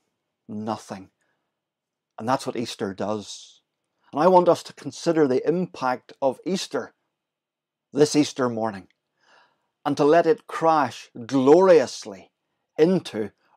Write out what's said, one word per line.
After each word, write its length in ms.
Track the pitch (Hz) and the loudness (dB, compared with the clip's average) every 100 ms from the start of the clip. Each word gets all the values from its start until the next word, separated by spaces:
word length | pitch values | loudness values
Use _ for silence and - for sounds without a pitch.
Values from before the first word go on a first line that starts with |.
| _ _ _ _ - | _ _ _ _ -16
nothing. 640 | 107 107 110 - 98 95 _ _ _ _ _ _ _ _ _ _ - | -10 -8 -8 -10 -16 -16 _ _ _ _ _ _ _ _ _ _ -10
And 120 | 110 | -4
that's 180 | 131 131 | -4 -4
what 80 | 117 | -8
Easter 380 | 120 - 104 | -8 -8 -8
does. 680 | 98 98 107 98 - - _ _ _ _ _ _ | -6 -6 -6 -10 -18 -20 _ _ _ _ _ _
And 80 | 139 | 0
I 80 | 175 | 4
want 180 | 180 175 | 6 4
us 160 | 156 | 2
to 100 | - | -4
consider 540 | - 143 - 170 160 147 | -16 -14 -6 -2 0 2
the 180 | 127 139 | 0 -2
impact 680 | 170 175 - 131 127 - - | -4 -6 -6 -6 -6 -10 -6
of 180 | 135 117 156 | -4 -4 -6
Easter 480 | 185 - 135 107 _ _ _ _ _ _ _ _ _ _ | -6 -6 -8 -10 _ _ _ _ _ _ _ _ _ _
this 240 | 131 151 151 | 0 2 2
Easter 320 | 143 - 123 | 0 -2 -4
morning, 400 | 113 110 98 90 _ _ _ _ _ _ _ _ _ 147 | -2 -6 -8 -16 _ _ _ _ _ _ _ _ _ -6
and 100 | 139 | 0
to 60 | |
let 220 | 143 165 165 | 4 4 2
it 220 | 151 - | -2 -4
crash 640 | - 165 156 127 - - - 117 | -4 0 0 -2 -6 -18 -16 -4
gloriously 1040 | 135 131 165 190 165 117 - 113 95 87 _ _ _ _ - | 2 6 6 8 6 4 -6 -16 -18 -20 _ _ _ _ 0
into 540 | 165 185 - 107 104 - _ | 2 2 -2 -8 -10 -14 _